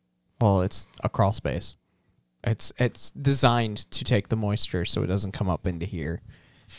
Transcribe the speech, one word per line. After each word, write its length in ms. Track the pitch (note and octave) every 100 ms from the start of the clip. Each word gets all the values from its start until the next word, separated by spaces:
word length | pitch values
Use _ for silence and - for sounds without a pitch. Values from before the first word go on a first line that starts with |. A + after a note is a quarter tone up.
| _ _ _ -
Well, 220 | A2 G2
it's 260 | F#2 - - -
a 60 | -
crawl 240 | - G2+
space. 420 | - D2 D2+ - - _ _ _ _ _ _
It's, 300 | - A2 - -
it's 340 | B2 - -
designed 680 | - C#3 C#3 B2+ A#2+ A2 G#2 -
to 140 | - B2+
take 240 | G#2+ -
the 80 | A2+
moisture 480 | G#2+ G#2 - F2+ F2
so 180 | -
it 40 | F#2
doesn't 260 | F#2+ F#2+
come 160 | - F#2+
up 180 | E2 F#2+
into 180 | E2+ E2+
here. 360 | E2+ D2+ F2 - - _ _ -